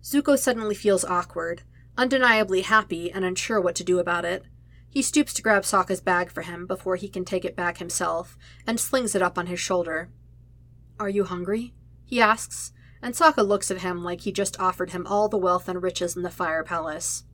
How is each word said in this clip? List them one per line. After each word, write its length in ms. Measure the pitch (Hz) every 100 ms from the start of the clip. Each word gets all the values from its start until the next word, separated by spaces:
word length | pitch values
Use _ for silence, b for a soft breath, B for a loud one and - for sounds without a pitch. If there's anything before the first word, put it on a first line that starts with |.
Zuko 340 | - 285 285 269
suddenly 380 | - 226 214 208
feels 280 | 208 190
awkward, 600 | 175 180 175 170 165 170 - b b -
undeniably 640 | 254 269 247 220 208 185
happy 500 | 190 220 208 170 175
and 140 | 190 185
unsure 340 | 185 - 220
what 160 | 175 170
to 80 |
do 160 | 175 180
about 260 | 175 175 170
it. 200 | 190 - - b b b
He 120 | 277
stoops 320 | 262 302 285
to 80 | -
grab 220 | 220 202
Sokka's 380 | 196 196 180 185
bag 280 | - 175 180
for 120 | -
him 260 | 165 175 180
before 300 | 185 190 185
he 120 | 196
can 160 | 190 180
take 200 | 190 180
it 100 | -
back 220 | 175 175
himself, 600 | 175 - 170 165 175 - B B -
and 120 | 226
slings 360 | - 269 233 196
it 60 |
up 160 | 180 -
on 100 | 175
his 120 | 175
shoulder. 500 | - 185 170 160 175 - - - - - - - - -
"Are 100 | 202
you 140 | 202
hungry?" 500 | 185 180 175 214 240 - - -
he 180 | - 247
asks, 520 | 214 220 - - - b b b
and 140 | 247 240
Sokka 320 | 330 294 202
looks 240 | 202 -
at 80 | 185
him 240 | 180 175
like 180 | 175 175
he 100 | 214
just 280 | 190 196 -
offered 320 | 185 180 180
him 160 | 180 175
all 220 | 202 208
the 80 | 208
wealth 320 | 185 180 180
and 120 | 180
riches 340 | 180 180 175 180
in 60 |
the 60 | 175
Fire 340 | - 170 160
Palace. 600 | 156 170 160 156 - - -